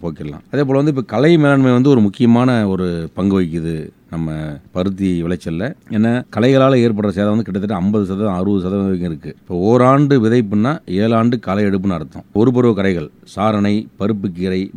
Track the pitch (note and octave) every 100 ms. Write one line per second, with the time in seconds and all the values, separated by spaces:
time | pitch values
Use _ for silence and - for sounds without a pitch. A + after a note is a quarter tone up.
0 | F2 D2+ D2+ D2+ - C3 C#3 C3+ D3 C3
1 | G#2+ B2+ D3+ E3+ C#3+ C#3 C3 B2 C#3 C3
2 | G2+ - A#2+ A#2 B2+ A#2+ G#2 F#2 F2+ E2+
3 | D#2+ - G2 F#2+ E2+ E2 D#2+ D#2+ D2 _
4 | - E2 D#2+ D#2 D#2 D2 - F#2 F#2+ F#2+
5 | F#2+ F2 E2 F2+ - E2 B2 - - A2
6 | A2+ B2 - - B2 C3+ C3 C3 A#2 G#2
7 | G#2 F2+ G#2 A2 G2 F#2+ G2+ F#2+ F#2+ G#2+
8 | F#2+ F#2+ G#2+ F2+ F#2+ G2+ F2+ G2+ G2 F#2
9 | F2 D2+ D2 - - F2+ G2 B2 B2+ C#3
10 | D3 C#3 A2 B2 G#2 G#2 A#2 D#3 - F#2
11 | A2+ A#2 A#2 A#2+ G#2+ G2 G2+ F#2+ G2 E2+
12 | C#2+ - - G2+ A#2+ B2 A#2+ G2+ G2 F2
13 | D2+ _ - - G#2+ G#2 G2+ G#2 A#2 -
14 | G2+ G#2+ G2 E2+ F#2 F#2 F#2+